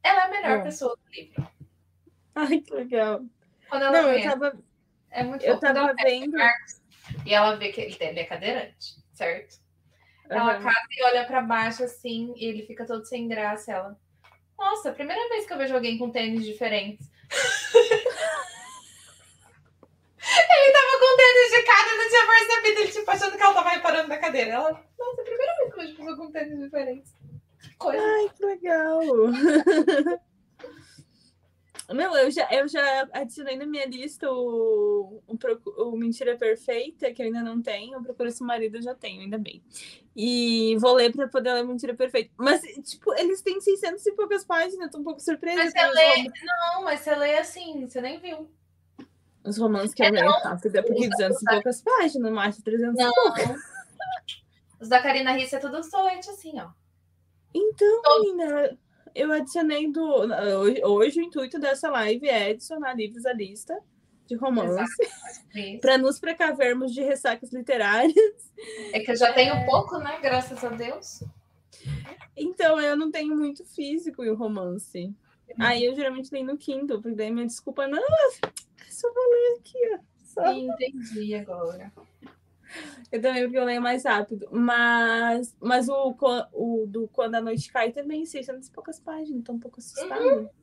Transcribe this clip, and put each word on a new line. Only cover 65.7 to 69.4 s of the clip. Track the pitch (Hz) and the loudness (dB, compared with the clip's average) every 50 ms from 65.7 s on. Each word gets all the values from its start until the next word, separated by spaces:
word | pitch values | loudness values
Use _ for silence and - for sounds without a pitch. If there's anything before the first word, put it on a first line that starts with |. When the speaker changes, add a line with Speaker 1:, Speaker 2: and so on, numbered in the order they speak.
| 202 233 | -10 0
Speaker 2:
pra | - 262 262 | 4 4 4
nos | 262 262 269 285 - | 6 4 2 0 -2
precavermos | - 330 330 - 349 302 285 269 269 247 247 254 262 262 233 | -6 -8 -2 0 0 0 2 2 2 2 2 0 -4 -4 -4
de | 269 | -4
ressacas | 269 277 277 262 - 247 233 233 - 240 | -2 -2 -2 0 0 -2 -2 -2 -8 -12
literárias. | 247 254 240 - 262 240 208 202 208 226 262 330 311 403 440 415 415 - - - _ - - - - - - - - | -12 -10 -4 -2 0 0 2 2 2 4 4 6 6 6 6 6 2 -6 -20 -20 _ -20 -18 -16 -14 -14 -12 -6 -6
Speaker 1:
É | 220 | -6
que | - 254 | -2 -2
eu | 233 | 2
já | 220 247 240 269 | 4 4 6 6
tenho | 254 | 6